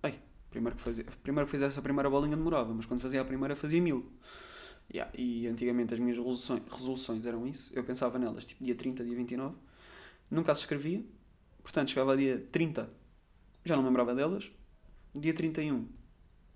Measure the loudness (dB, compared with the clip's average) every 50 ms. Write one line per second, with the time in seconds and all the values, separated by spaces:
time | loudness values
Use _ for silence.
0 | -4 -4 -4 -6 -14 -20 -20 -20 -16 -10 -4 -2 -2 -2 -2 -4 -4 -4 -4 -4
1 | -6 -10 -12 -8 -4 0 2 2 2 2 2 2 2 2 0 -2 0 0 2 4
2 | 4 4 4 4 4 4 2 2 2 2 4 2 2 2 -2 -4 -2 -2 -4 -2
3 | -2 0 0 0 0 0 -2 -2 -2 -2 -2 -2 0 2 4 4 4 4 2 0
4 | -2 -6 -14 -20 -20 -20 -18 -18 -18 -18 -18 -16 -18 -18 -20 -20 -16 -8 -6 -6
5 | -6 -6 -4 -2 -2 -2 0 0 0 -2 0 0 2 2 4 4 2 2 0 0
6 | 2 2 2 0 0 -2 -2 -2 0 0 -2 -2 -4 -6 -10 -6 -4 -4 -2 -2
7 | -2 -2 -2 -2 -2 -2 -4 -2 -4 -4 -6 -8 -10 -8 -6 -6 -2 0 0 2
8 | 2 2 0 0 -2 -2 -4 -6 -10 -12 -12 -6 -4 -2 -2 -2 -2 -6 -4 -4
9 | -4 -4 -4 -4 -4 -4 -4 -4 -4 -6 -8 -10 -16 -20 -20 -20 -20 -20 -20 -20
10 | -20 -20 -20 -16 -6 -2 0 2 4 4 2 2 2 -2 -2 -2 -2 -2 -2 -4
11 | -6 -10 -16 -20 -20 -20 -20 -20 -20 -20 -20 -20 -10 -2 0 2 2 2 4 4
12 | 6 6 6 6 4 4 2 0 -2 0 0 2 2 2 0 -4 -6 -6 -10 -18
13 | -20 -20 -20 -20 _ _ -20 -20 -20 -20 -20 -8 -2 2 2 4 6 6 6 4
14 | 4 4 4 2 2 2 0 -2 -6 -10 -16 -20 -20 -20 -20 -20 -20 -20 -20 -20
15 | -18 -14 -8 -4 -2 0 0 0 0 0 0 0 0 0 0 -2 -2 -6 -12 -18
16 | -20 -20 -20 -20 -20 -20 -20 -20 -20 -20 -20